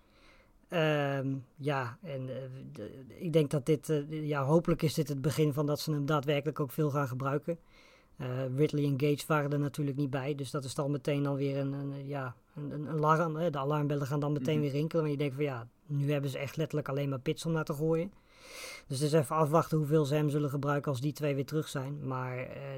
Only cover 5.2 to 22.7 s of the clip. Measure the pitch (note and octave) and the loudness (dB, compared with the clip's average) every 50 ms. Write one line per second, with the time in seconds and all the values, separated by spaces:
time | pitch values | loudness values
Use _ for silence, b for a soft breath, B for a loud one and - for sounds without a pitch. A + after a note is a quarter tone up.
5.2 | C3 D3+ A#2+ D3 D#3 D3+ B2+ D3 D3+ D3 D3 C#3 - - D3+ D3 C#3+ C#3 D#3 D3 | 0 0 2 4 4 4 4 2 0 0 0 0 0 -2 0 0 0 2 0 2
6.2 | B2 C#3+ D3 C#3+ C#3 D3+ C3 - D3+ B2+ - - D#3 D3 C3 D3 C#3+ B2 B2+ B2+ | 2 2 0 0 0 -2 -2 -2 -4 -2 0 0 0 2 2 0 0 0 -2 -2
7.2 | C3+ C3+ C#3 D3 - - E3+ b b b b b b b b b b b b - | -2 0 0 0 -2 -2 -4 b b b b b b b b b b b b -8
8.2 | C3+ B2+ B2+ B2+ C3+ C3 B2+ C3+ D3+ D3 - D3 C#3+ C#3+ C#3 B2 D3 D3 D3 C#3+ | -6 -4 -4 -2 -2 -2 2 2 2 4 4 2 2 2 2 2 4 2 2 2
9.2 | - - D#3+ D3+ C#3+ C#3+ C#3+ C#3+ C#3+ C#3 - - D3 C#3+ C3 C3+ D3 C3+ B2+ C#3 | 2 2 2 2 2 2 2 2 0 0 0 -2 -2 -2 0 0 -2 -2 -2 -2
10.2 | B2+ C#3+ D3 C#3 C#3 B2 - D3 C3+ C3 - - D3 C#3 D3 C#3 - D#3 D3 C#3+ | -2 -2 -4 -4 -6 -6 -6 -6 -6 -4 -4 -2 -2 0 -2 -2 0 0 0 0
11.2 | C#3+ C#3 C#3 C3+ C#3 C#3 C#3 C#3 C#3 C#3 C#3 C#3 C#3 C#3 C#3 C#3 C#3 C#3 C#3+ C#3 | 0 0 0 0 0 0 0 0 -2 -2 -2 -4 -6 -6 -6 -8 -8 -6 -6 -6
12.2 | C3 B2+ - - _ _ _ D3+ D3 C#3 C3+ D3 D3+ - D#3+ D#3 D3+ D3+ D#3+ D#3 | -6 -6 -10 -12 _ _ _ -10 -8 -8 -6 -6 -6 -4 -2 2 4 4 6 6
13.2 | F3 E3 D#3 D#3 E3+ E3+ C#3+ C#3+ C3+ C#3+ D3+ D3 D3 C#3+ D3 C#3+ C#3+ B2 D3+ D3 | 4 2 0 0 0 0 0 0 0 0 2 2 2 2 0 0 0 0 0 0
14.2 | D3 D3 D3+ C#3 B2+ D#3+ D#3 D3+ D3 C#3+ C3 C#3+ D#3 D#3+ - E3 D#3 D3+ D3 C#3 | 2 2 0 0 2 2 2 2 2 2 2 0 0 2 2 2 2 2 0 0
15.2 | D3 C#3+ C3 C#3 D3+ C#3+ C3 A#2 A#2 A#2 - _ _ - D3 C#3+ C#3+ C#3+ D3 C#3+ | 0 -2 0 -2 -2 -2 -2 -4 -8 -12 -16 _ _ -4 -2 0 2 2 2 0
16.2 | C#3 C#3 B2+ C3+ C#3 B2 - - D#3+ C#3 - D3 C#3 - C3+ C#3 C#3+ C#3 C#3 B2+ | 0 -2 -4 -4 -6 -6 -4 -4 -4 -2 -2 -4 -4 -2 -2 -2 -2 -2 -2 -2
17.2 | B2+ - - - - E3 E3 D#3+ D3+ - D#3 C#3 D#3 D#3+ D#3+ D#3+ E3+ G3 B B | -2 -2 -4 -2 -2 0 0 0 0 -2 -2 0 0 2 2 2 0 -4 B B
18.2 | B B B B B B B B B B B B B - C#3 B2+ D3+ D3 D3 E3 | B B B B B B B B B B B B B -8 -2 0 2 4 4 4
19.2 | C#3 - D#3 D#3 D#3+ C#3 D3+ E3+ D3 - E3 D#3 D3+ C#3 D#3 D#3+ D3+ C3 C#3+ D3+ | 4 4 4 4 4 6 6 4 4 4 2 0 2 4 4 4 4 4 2 2
20.2 | D3+ D3 C#3 D3+ D3 C#3+ C3 C#3+ C3+ C#3+ C#3+ C#3+ C#3 D#3 C#3 A#2+ C3 D3+ C3+ - | 2 2 2 2 0 0 -2 -2 0 0 0 0 0 -2 -2 -2 -2 -4 -2 -2
21.2 | D3 D3 C#3 C3+ C3+ - D3+ D#3 D3 - - C#3+ C3 C#3 C#3+ D3 C#3 C3 C3 B2+ | -2 -2 0 -2 -2 -2 -2 -4 -4 -4 -4 -6 -6 -6 -6 -6 -6 -4 -4 -4
22.2 | B2+ B2+ B2+ B2+ B2+ - - - C#3 C#3 | -4 -4 -6 -6 -8 -8 -10 -10 -10 -10